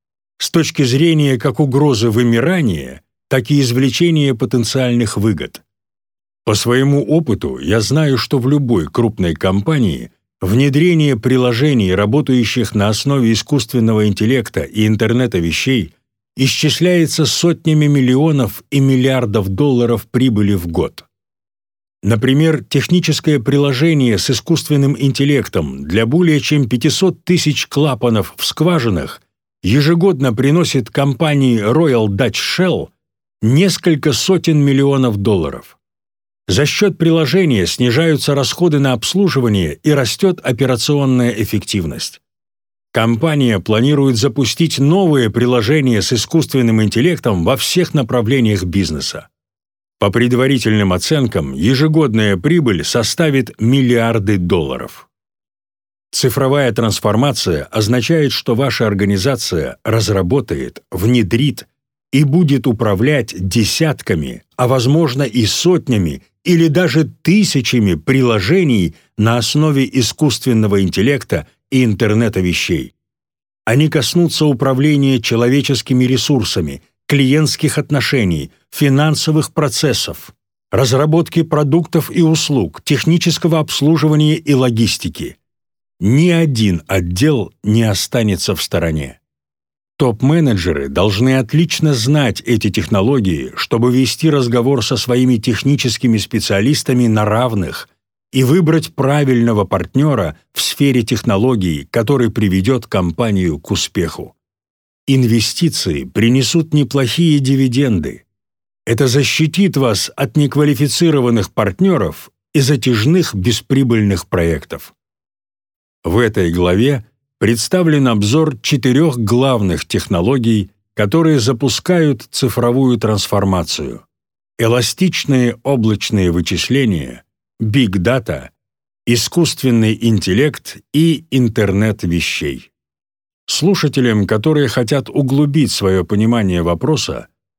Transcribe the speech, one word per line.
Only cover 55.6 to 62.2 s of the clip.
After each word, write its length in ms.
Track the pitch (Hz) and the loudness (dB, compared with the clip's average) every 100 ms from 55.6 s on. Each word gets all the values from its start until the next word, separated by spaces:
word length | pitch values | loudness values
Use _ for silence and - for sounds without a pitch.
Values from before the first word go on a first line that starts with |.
| _ _ _ _ _ | _ _ _ _ _
Цифровая 600 | - 131 131 131 143 131 | -2 -2 0 0 0 0
трансформация 920 | 107 113 - 107 104 143 - - 76 | 0 -2 -2 -2 0 0 -2 -4 -4
означает, 680 | - 113 104 123 113 165 143 | -4 -4 -2 -2 0 0 0
что 220 | - - | -2 -4
ваша 320 | 117 135 - 113 | -2 -2 -2 -2
организация 920 | 98 101 101 139 123 - 85 67 - | 0 0 0 -2 -2 -4 -4 -4 -8
разработает, 1000 | - 113 101 98 90 139 117 71 62 - - | -4 -2 0 0 0 -2 -2 -6 -8 -12 -12
внедрит 800 | 85 107 123 92 117 147 - - _ _ _ _ | -4 0 2 2 0 -2 -4 -12 _ _ _ _
и 100 | 135 | 0